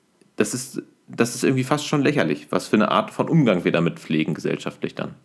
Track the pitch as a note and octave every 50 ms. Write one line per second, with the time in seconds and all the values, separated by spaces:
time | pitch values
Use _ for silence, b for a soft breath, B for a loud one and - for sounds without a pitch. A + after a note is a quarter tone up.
0 | _ _ _ _ _ _ _ - G#2 - - B2+ - - - - - - _ _
1 | _ - B2+ - A#2+ - - - F3+ - C3+ C3 B2+ - D3+ D3 - - D#3 D3
2 | C3+ D3+ C#3+ C#3 F2 D#2 D2 - - - - - - - - G#2+ G#2 - - G#2
3 | A2 - - - - - D#3 E3 C3+ A2+ F#2 F2+ E2 F#2 F2 E2+ E2+ D#2+ - -
4 | - - D#2+ D#2 D#2 F2 D#2+ E2 - D#2 D#2 - - - - - - - - -
5 | - - - -